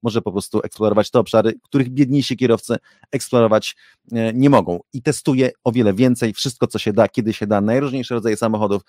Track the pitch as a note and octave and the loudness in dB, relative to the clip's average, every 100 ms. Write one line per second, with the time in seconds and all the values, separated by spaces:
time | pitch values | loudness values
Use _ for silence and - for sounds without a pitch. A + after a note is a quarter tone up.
0 | A#2 A2 G#2+ F#2+ - G#2+ - - G#2+ G#2 | -4 -4 -4 -6 -4 -6 -6 -2 0 2
1 | G2+ B2 G2+ A2+ A2 - _ C#3+ B2+ B2+ | 2 0 2 2 2 -2 _ -2 -2 0
2 | C3 C#3+ - B2 B2 A2 - A2+ - _ | 0 0 -2 -2 0 0 -2 -6 -6 _
3 | _ C3 - B2 A2+ A2 - - _ _ | _ -10 -2 2 4 2 0 -10 _ _
4 | _ A#2 A2+ A#2+ C#3+ B2 F2 F2 - B2+ | _ -4 -4 2 4 4 2 -6 -8 -6
5 | D#3 C3+ - C3 B2+ - B2+ A#2+ G#2+ F#2+ | -4 -2 -2 0 0 0 -2 2 2 4
6 | B2+ A#2+ A#2 - C3+ - A#2+ A2 A2 G#2 | 2 2 -2 -4 -8 -4 -4 -2 0 2
7 | G#2 - A2 - G#2 G2+ G#2 B2+ C#3 C3 | 2 0 -4 -4 -2 0 2 0 -2 -4
8 | A#2+ A#2+ A2 G#2+ A2+ G#2+ G#2 G2+ | -6 -4 -2 -2 -2 -2 -2 -2